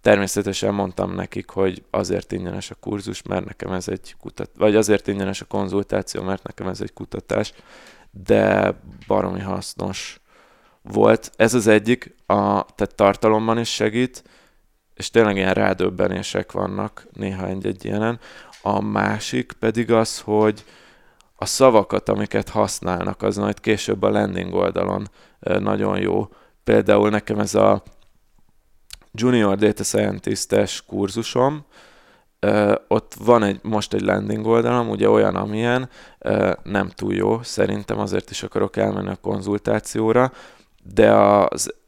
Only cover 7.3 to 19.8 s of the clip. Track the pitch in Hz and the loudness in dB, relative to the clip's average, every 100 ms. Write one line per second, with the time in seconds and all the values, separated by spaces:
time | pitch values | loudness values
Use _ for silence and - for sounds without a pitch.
7.3 | 107 107 - _ - - - _ 101 92 | -4 -4 -10 _ -20 -20 -20 _ -20 2
8.3 | 107 101 101 101 98 - 98 - 101 95 | 4 4 4 2 -2 -12 -20 -2 -2 0
9.3 | 92 95 95 95 - 98 95 - - _ | -6 -6 -8 -10 -8 -8 -8 -12 -16 _
10.3 | _ _ _ _ _ - 104 107 110 - | _ _ _ _ _ -8 4 4 4 0
11.3 | _ 113 120 107 107 104 120 - _ _ | _ 2 4 6 4 4 -2 -2 _ _
12.3 | 101 101 101 - - 104 - 101 98 110 | 0 2 0 -2 -6 -6 4 4 4 2
13.3 | 110 113 113 117 - 110 110 127 - _ | 2 2 -2 -2 -2 -2 0 -2 -4 _
14.3 | _ _ _ _ _ _ _ - 117 107 | _ _ _ _ _ _ _ 0 4 4
15.3 | 98 95 95 101 95 95 92 95 95 98 | 2 0 2 0 0 -2 0 -2 -2 -6
16.3 | 98 98 - 95 98 104 - - - 101 | -6 -6 -6 -6 -6 -8 -10 -20 -10 -8
17.3 | 95 95 95 98 98 104 101 110 120 - | -6 -8 -6 -6 -8 -6 -4 -4 -6 -12
18.3 | - - - 101 104 104 101 101 107 - | -20 -20 -10 -4 -2 -2 -2 -2 -4 -6
19.3 | 127 123 - 110 110 | -6 -6 -4 -4 -2